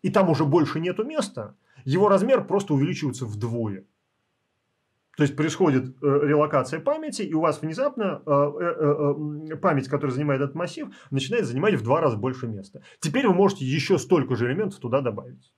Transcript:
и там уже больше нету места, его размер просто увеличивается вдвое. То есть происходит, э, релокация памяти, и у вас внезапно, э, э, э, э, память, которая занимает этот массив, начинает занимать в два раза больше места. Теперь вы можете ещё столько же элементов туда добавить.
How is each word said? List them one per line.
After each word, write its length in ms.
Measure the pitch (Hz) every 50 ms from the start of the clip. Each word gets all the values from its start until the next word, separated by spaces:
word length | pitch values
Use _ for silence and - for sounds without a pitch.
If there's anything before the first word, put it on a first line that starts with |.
| -
и 60 | 190
там 180 | - 214 190 170
уже 160 | 156 - 160
больше 340 | 143 139 175 151 139 - 156
нету 240 | 165 180 180 185 220
места, 520 | 269 311 311 202 - - - 107 101 - _ _ _ _ - -
его 260 | 131 135 185 202 208
размер 360 | 196 190 190 240 269 220 -
просто 300 | - - 202 196 - 151
увеличивается 500 | 135 139 165 - - 151 139 120 - 131
вдвое. 600 | 110 104 104 110 117 110 120 113 107 98 98 - _ _ _ _ _ _ _ _ _ _ _ _ _ _ _ _ _ _ _ _ _ _ _ _ _ _
То 60 | - 156
есть 120 | 139 147
происходит, 600 | - 151 165 - - 190 165 135 131 131 131 131 _
э, 180 | - 147 135 143 147
релокация 560 | 143 147 147 151 147 147 139 127 - - 165
памяти, 420 | - - 294 320 311 302 - -
и 120 | 208 147 160
у 60 | 156
вас 200 | 160 160 147 151
внезапно, 640 | - 156 160 196 269 285 277 247 214 190 156 143 -
э, 60 | 160
э, 440 | 147 139 143 147 143 - 170 175 165 -
э, 760 | 156 143 147 147 147 143 143 147 151 151 151 147 156 156 156
э, 20 | -
память, 300 | - 190 156 139 127 131
которая 240 | 143 139 - 139
занимает 300 | 123 131 151 147 139 131
этот 140 | 139 135 135
массив, 320 | 156 175 175 - - 302 - - - - -
начинает 340 | 135 135 - - 220 240 196
занимать 300 | 123 117 131 165 220 196
в 80 | 131 107
два 180 | 113 135 160
раза 160 | 165 139 117 104
больше 300 | 107 131 127 - - 117
места. 340 | 110 101 98 - _ - - - - _
Теперь 280 | - 156 143 262 277 220
вы 60 | 180
можете 280 | 175 196 196 196 - 139
ещё 360 | 127 135 160 - - 196 147
столько 360 | - - 185 165 131 - 131
же 120 | 107 120 120
элементов 320 | 131 180 214 - - -
туда 220 | - 120 117 139
добавить. 520 | 139 123 107 104 - 123 127 - _ _ _